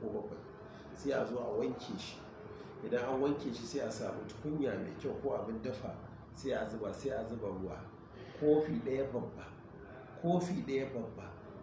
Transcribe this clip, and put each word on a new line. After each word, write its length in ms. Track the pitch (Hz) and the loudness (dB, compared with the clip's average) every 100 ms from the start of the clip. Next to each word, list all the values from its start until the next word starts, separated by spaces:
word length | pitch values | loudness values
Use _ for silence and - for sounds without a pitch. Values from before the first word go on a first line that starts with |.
ko 60 | 110 | -2
bakwai. 300 | - - - - - - - - - | -2 -4 -6 -10 -12 -12 -12 -12 -4
Sai 160 | 139 | 2
a 120 | 131 | 2
zo 140 | 117 123 | 2 0
a 220 | 120 107 | 0 2
wanke 400 | 131 123 - 95 | 2 0 -4 -6
shi. 180 | - - - - - - - - | -6 -10 -12 -12 -12 -10 -12 -8
Idan 200 | 110 120 123 | 0 2 4
an 80 | 131 | 4
wanke 320 | 143 143 131 | 4 4 0
shi, 100 | 113 | -2
sai 160 | 113 139 117 | -2 0 0
a 60 | |
samu 340 | 113 104 - - | 0 -2 -2 -6
tukunya 460 | - 151 151 131 | -4 -2 2 2
mai 180 | 95 92 - | 2 -2 -2
kyau 140 | 135 - | -2 0
ko 80 | 135 120 | 2 2
abin 240 | - 113 | 0 -2
dafa, 320 | 127 113 - - - - - | -2 -2 -4 -6 -10 -12 -14
sai 160 | - 135 | -6 0
a 140 | 117 110 | 0 0
zuba, 240 | 110 101 | -2 -2
sai 180 | 95 135 | 0 0
a 120 | 107 113 | 0 0
zuba 160 | 113 101 | -2 -2
ruwa. 300 | 95 92 - - - - - - - | -2 -2 -4 -10 -14 -14 -12 -10 6
Kofi 420 | 151 151 156 - | 10 10 8 2
ɗaya 220 | 135 131 135 | 2 2 2
babba, 340 | 120 - - - - - - - - - - | 0 -2 -6 -10 -12 -14 -14 -12 -12 -12 0
kofi 420 | 170 175 - - - | 4 6 4 0 2
ɗaya 260 | 135 131 | 2 2
babba. 380 | 123 113 - 95 - - - | -2 -4 -6 -10 -12 -12 -12